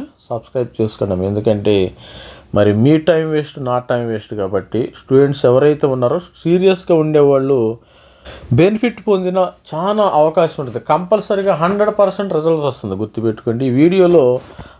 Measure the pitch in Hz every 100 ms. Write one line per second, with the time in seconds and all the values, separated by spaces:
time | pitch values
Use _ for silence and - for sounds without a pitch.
0 | 285 _ _ 120 - 131 120 - 110 -
1 | 101 92 95 104 107 104 101 101 92 -
2 | - - - - - 104 104 104 127 156
3 | 156 160 160 151 147 - 127 123 123 127
4 | 117 110 - 107 95 98 95 110 - -
5 | - 135 139 143 127 127 147 147 147 131
6 | 123 160 175 _ 165 180 190 185 - 170
7 | 156 151 143 135 135 139 113 120 _ _
8 | _ _ - - - 120 180 214 247 226
9 | - 196 180 185 180 - - - 180 208
10 | 202 151 156 160 165 - 135 117 - 156
11 | 180 214 - 196 196 165 170 202 208 208
12 | 196 185 196 165 160 165 143 123 107 95
13 | 107 - 113 107 - 117 135 123 160 190
14 | 180 175 127 127 - - - -